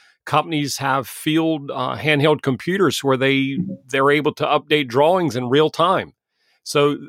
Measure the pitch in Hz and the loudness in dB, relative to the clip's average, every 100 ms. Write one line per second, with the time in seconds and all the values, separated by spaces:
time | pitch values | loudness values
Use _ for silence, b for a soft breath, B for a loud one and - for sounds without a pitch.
0 | b b - 151 170 160 143 - 139 135 | b b -2 -2 0 -2 -4 -4 -2 -2
1 | 120 - - 156 160 160 139 131 127 123 | -2 -6 -2 0 2 -2 -4 -6 -6 -4
2 | 127 147 151 151 - 127 - 190 175 - | 0 2 2 2 0 -4 -2 0 0 0
3 | 139 131 135 139 135 139 - - - 135 | 0 0 2 0 0 -4 -6 -10 -6 0
4 | 139 147 147 - 147 147 147 151 135 117 | 2 2 0 -2 0 0 0 -2 0 2
5 | 151 185 170 117 123 135 156 - 170 180 | 4 4 0 -2 0 2 2 2 0 0
6 | 82 - _ _ _ _ - 151 143 143 | -4 -12 _ _ _ _ -4 0 2 0